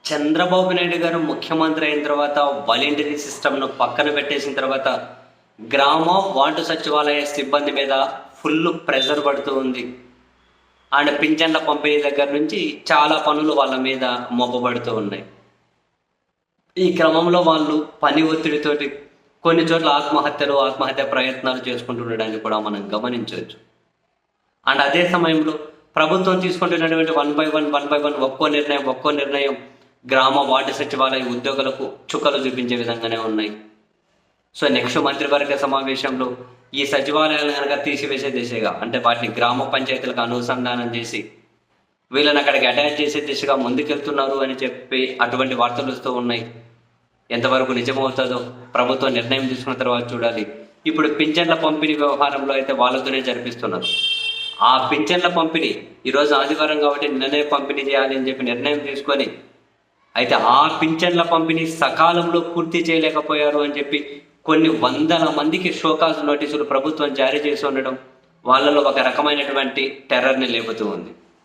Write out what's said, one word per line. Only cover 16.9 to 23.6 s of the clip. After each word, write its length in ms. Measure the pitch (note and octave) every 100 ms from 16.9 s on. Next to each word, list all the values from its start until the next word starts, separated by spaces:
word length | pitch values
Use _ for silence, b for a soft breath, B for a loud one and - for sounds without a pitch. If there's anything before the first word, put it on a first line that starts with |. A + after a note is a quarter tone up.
| -
క్రమంలో 400 | D#3+ D#3+ F3 F3+ D#3+
వాళ్ళు 260 | D#3 D3+ D3+ - -
పని 180 | D3 D3 D#3+
ఒత్తిడితోటి 560 | D#3 D#3 D3 D3+ C#3+ C#3 - - _ _ _
కొన్ని 200 | E3 E3 D#3+
చోట్ల 180 | E3 D#3 C#3+
ఆత్మహత్యలు, 560 | D3 D3 D3 - C#3+ C#3 C3
ఆత్మహత్య 340 | C3 C3+ C3+ C3+
ప్రయత్నాలు 480 | C3 B2+ B2 C3 B2+ B2+
చేసుకుంటుండడాన్ని 680 | A#2+ - A#2+ A#2 A2 A2 G#2+ A2
కూడా 120 | G#2+ G#2+
మనం 140 | G2+ G2 G#2+
గమనించవచ్చు. 600 | A#2+ A#2+ G2+ F2+ - -